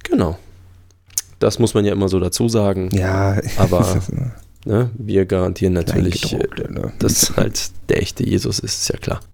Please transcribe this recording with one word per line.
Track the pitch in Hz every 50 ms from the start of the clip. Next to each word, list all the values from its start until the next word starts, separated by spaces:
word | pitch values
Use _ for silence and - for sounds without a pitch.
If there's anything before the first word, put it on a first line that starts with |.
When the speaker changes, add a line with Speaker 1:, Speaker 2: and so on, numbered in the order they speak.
| - -
Speaker 1:
Genau. | 349 233 90 - - - - - - - - - - - - - _ _ _ _ - - - - - -
Das | 104 104 - -
muss | 117 107 -
man | 107 101
ja | 101
immer | 95 101 98 92
so | 95 92
dazu | 92 90 - - 120 117
sagen. | 113 107 101 98 95 95 92 92
Speaker 2:
Ja, | 98 95 92 92 92 98 98 98 101 - - -
<laughs> | -
Speaker 1:
Aber | - 95 87 92 87
Speaker 2:
das | - 92 92
ist | - - -
immer | - - - 123 - - - - - - -
Speaker 1:
ne, | - 101 110 127 117 110
wir | 117 104 107 98 98 95
garantieren | 95 101 92 90 90 87 - 101 92
natürlich, | 90 87 82 - - - 85 90 90 -
Speaker 2:
Kleingedruckte, | - - - - - - - - - -
Speaker 1:
äh, |
Speaker 2:
ne? | - - - - - -
Speaker 1:
dass | - - - - - - -
halt | - - 107 - - - - - - - -
der | - -
echte | 98 - - - -
Jesus | - 98 - - - 120 -
ist, | 117 110 - -
ist | - -
ja | - -
klar. | - - - - - -